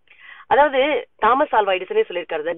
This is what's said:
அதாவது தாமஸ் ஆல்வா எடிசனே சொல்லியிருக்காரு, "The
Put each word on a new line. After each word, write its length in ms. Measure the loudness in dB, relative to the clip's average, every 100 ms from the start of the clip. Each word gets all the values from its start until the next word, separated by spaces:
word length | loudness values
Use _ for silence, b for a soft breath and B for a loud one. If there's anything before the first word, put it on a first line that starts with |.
| _ B B B B
அதாவது 600 | 2 4 2 0 -2 -6 -4
தாமஸ் 380 | 0 0 0
ஆல்வா 200 | 0 0
எடிசனே 260 | -2 -4 -2
சொல்லியிருக்காரு, 460 | -2 -4 -8 -8
"The 100 | -6